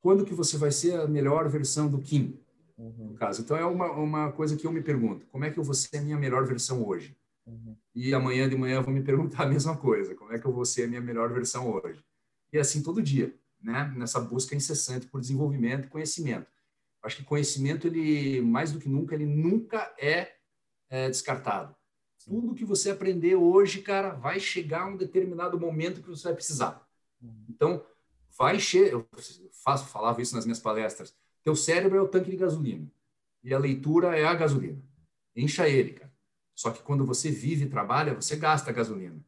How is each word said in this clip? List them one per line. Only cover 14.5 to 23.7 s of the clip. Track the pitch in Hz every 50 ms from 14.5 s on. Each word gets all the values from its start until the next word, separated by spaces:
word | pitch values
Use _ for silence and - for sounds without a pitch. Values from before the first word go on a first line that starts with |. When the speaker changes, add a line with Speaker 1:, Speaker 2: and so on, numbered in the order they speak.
| 143
Speaker 1:
incessante | 143 139 - 151 139 - - 127 127 -
por | - - 135
desenvolvimento | 123 127 135 135 151 147 139 127 117 120 131 139 131
e | -
conhecimento. | - 156 156 151 - - 160 135 107 - - _ _ _ _ _ _ _ _ _ _ _
Acho | - 110 -
que | - 139
conhecimento, | - 147 147 143 - - 139 135 139 - 143 151
ele, | 170 160 165 156 151 151 147 135 135 135 127
mais | 117 117 113 135 165 156
do | 147 -
que | - 139
nunca, | 135 143 165 - 160
ele | 151 151
nunca | 147 147 151 160 170 202 226 226 - 226 220 - - - -
é, | 139 147 160 175 180 - - _ _ _ _ _ _ _ _ _ _ _
é | 131 131 131 131
descartado. | 131 - - - - - - 110 101 92 - - - _ _ _ _ _ _ _ _ _
Speaker 2:
Sim. | - -
Speaker 1:
Tudo | 196 233 240 226 -
que | - 233
você | 196 202 - - 202
aprender | 196 - 190 190 185 170 160 175 190
hoje, | 185 170 170 185 196 202 -